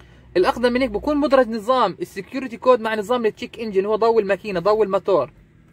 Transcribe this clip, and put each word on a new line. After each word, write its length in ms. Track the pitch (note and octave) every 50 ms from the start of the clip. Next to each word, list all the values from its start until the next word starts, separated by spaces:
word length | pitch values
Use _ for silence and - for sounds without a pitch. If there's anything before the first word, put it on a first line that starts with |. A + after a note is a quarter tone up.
| - - - - - - -
الأقدم 360 | F3 F#3 A#3 C4+ A#3+ A#3+ B3 A#3+
من 80 | B3
هيك 100 | C4+ A#3
بكون 260 | G#3 G3 - C#4+ D4+
مدرج 320 | C#4+ D4 C#4 C4+ C4 B3+ A3
نظام 480 | A3+ A3+ G3 A#3 C4 B3+ A3+ F#3 E3 -
السكيورتي 560 | F3 - - G3 F3+ - A#3 C4+ C4 A#3 A3+
كود 240 | A#3+ - B3+ B3 G#3+
مع 140 | A3 A3 A3
نظام 300 | A3 G3+ F#3+ B3 B3 A3+
التشيك 340 | G#3+ - - A#3+ - - A3
إنجن، 260 | A#3 A3 F#3+ F#3+ F#3+
هو 100 | G#3 A3
ضوء 260 | G3+ A3 A#3 A#3 A3+
الماكينة، 380 | G3+ F#3+ G3 F#3 - G#3+ F#3+ F3
ضوء 240 | E3 G3+ G#3+ A3 G#3
الموتور. 480 | G3 G3 F#3+ - G3+ F#3 D3+ B2 - - - - _ _ _ _ _